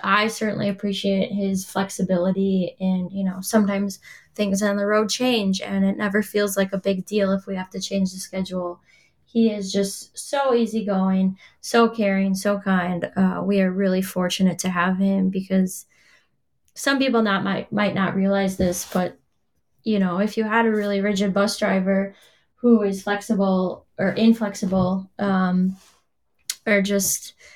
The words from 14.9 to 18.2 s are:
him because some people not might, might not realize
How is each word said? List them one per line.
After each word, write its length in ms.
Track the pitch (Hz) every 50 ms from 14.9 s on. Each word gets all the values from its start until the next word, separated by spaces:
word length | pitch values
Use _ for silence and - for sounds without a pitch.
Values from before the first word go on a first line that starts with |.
| 185
him 320 | 185 196 196 196 196 190 190
because 560 | 190 190 190 - 190 190 185 185 - - - _ _ _ _ _ _ _ _ _ _ _ _ _ _ _ _ _ -
some 260 | - - 277 277 262
people 220 | 269 262 226 226
not 240 | 220 208 196 190 190
might, 260 | 196 190 - - -
might 240 | 220 208 208 190 180
not 200 | 190 190 - -
realize 420 | 196